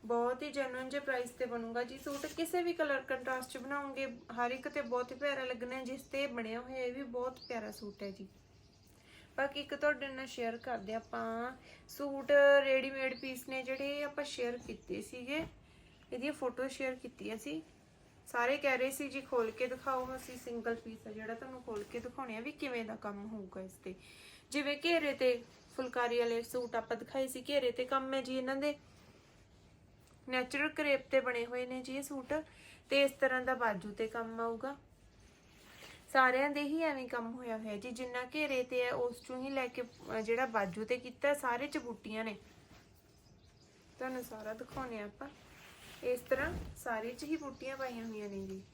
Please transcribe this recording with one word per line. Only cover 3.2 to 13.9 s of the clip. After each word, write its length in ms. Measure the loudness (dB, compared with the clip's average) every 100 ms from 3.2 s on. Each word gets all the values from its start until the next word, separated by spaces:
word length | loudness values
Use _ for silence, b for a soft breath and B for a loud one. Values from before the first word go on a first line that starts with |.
| 0 -2 -2
ਚ 80 | -8
ਬਣਾਉਂਗੇ 480 | -4 -2 -2 -2 -4
ਹਰ 440 | -4 -8 0 0
ਇੱਕ 180 | 0 -2
ਤੇ 140 | -2
ਬਹੁਤ 300 | 0 0 0
ਹੀ 40 | -2
ਪਿਆਰਾ 280 | 0 0
ਲੱਗਣਾ 320 | -2 -4 -4 -4
ਹੈ। 80 |
ਜਿਸ 180 | -4 -8
ਤੇ 240 | -4 -2 0
ਬਣਿਆ 340 | -2 -2 -4
ਹੋਇਆ 160 | -4 -2
ਇਹ 160 | -2
ਵੀ 100 | -2
ਬਹੁਤ 380 | -4 -2 -2 -4 -6
ਪਿਆਰਾ 220 | -6 -4
ਸੂਟ 320 | -8 -12 -8
ਹੈ 80 | -8
ਜੀ। 180 | -8 -14 -16 -20 -20 -20 -20 -20 B B B B 0
ਬਾਕੀ 240 | 0 0
ਇੱਕ 140 | -6
ਤੁਹਾਡੇ 340 | 0 2 2 -4
ਨਾਲ 180 | -6 -8
ਸ਼ੇਅਰ 300 | -2 -2 -2
ਕਰਦੇ 360 | -6 -6 -4
ਹਾਂ 80 | -6
ਆਪਾਂ 520 | -4 -4 -4 -2 -4 -8 B B B
ਸੂਟ, 440 | -6 -4 -2 8 12 12 12
ਰੈਡੀਮੇਡ 560 | 10 4 4 0 -2 -2
ਪੀਸ 280 | -6 -6 -6
ਨੇ 140 | -6
ਜਿਹੜੇ 400 | -2 -2 -2